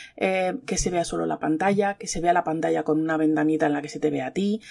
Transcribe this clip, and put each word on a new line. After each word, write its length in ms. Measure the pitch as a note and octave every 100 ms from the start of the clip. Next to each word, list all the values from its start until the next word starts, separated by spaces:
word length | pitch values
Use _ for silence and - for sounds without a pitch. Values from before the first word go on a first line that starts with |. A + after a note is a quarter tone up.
| - -
eh, 420 | F#3+ F#3+ F#3 F#3
que 120 | - F#3
se 140 | F#3
vea 140 | F3
solo 220 | E3+ E3+ E3
la 140 | D#3
pantalla, 540 | D3+ D#3+ G3 G3+ G3+
que 120 | G3 F#3+
se 140 | F3+
vea 120 | F3
la 120 | F3
pantalla 400 | E3 D#3+ E3 D#3+
con 160 | D#3 D#3
una 160 | D#3+ D#3
ventanita 500 | D#3 D#3 D3+ D#3 D#3
en 60 |
la 100 | C#3+
que 60 | D3
se 100 | D3
te 120 | D3+
vea 180 | C#3+ C3
a 40 |
ti, 260 | F3+ G3+ A3 -